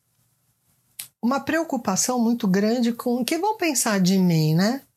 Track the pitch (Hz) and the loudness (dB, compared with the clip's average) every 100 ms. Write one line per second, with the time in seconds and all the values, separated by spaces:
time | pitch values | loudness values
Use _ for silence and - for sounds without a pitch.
0 | _ _ _ _ _ _ _ _ _ - | _ _ _ _ _ _ _ _ _ -18
1 | - _ 233 277 277 320 330 262 214 185 | -18 _ -2 -2 -2 -4 -2 -4 -2 -2
2 | - 247 226 240 202 190 214 247 233 233 | 0 0 0 0 0 2 2 0 0 -2
3 | 247 240 247 330 403 440 349 269 240 202 | -2 -2 0 0 -2 -2 -2 -2 0 2
4 | 180 190 180 160 156 160 202 277 - | 4 4 4 2 2 2 0 -2 -10